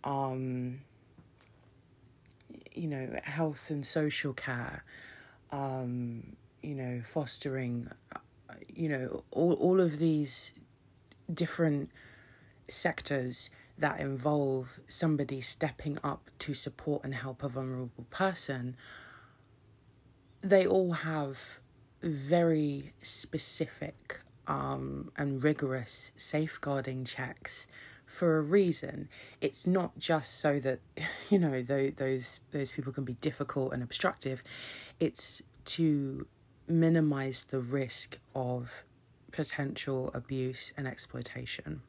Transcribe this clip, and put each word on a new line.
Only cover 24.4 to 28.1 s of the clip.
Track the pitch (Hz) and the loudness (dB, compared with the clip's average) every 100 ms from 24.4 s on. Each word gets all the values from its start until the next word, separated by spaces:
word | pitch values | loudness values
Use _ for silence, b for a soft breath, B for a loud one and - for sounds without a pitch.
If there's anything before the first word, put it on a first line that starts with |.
| - | -4
um, | 139 135 135 135 139 117 - | -2 -2 -4 -4 -6 -8 -2
and | 143 135 | -2 4
rigorous | 147 151 135 131 117 - - | 2 4 0 -2 -4 -6 -8
safeguarding | - - 151 156 - 143 139 131 131 | -8 -2 0 0 -4 -2 -2 -2 -4
checks | 127 - 127 - - - - B B B | -6 -6 -8 -8 -10 -8 -10 B B B
for | - | -18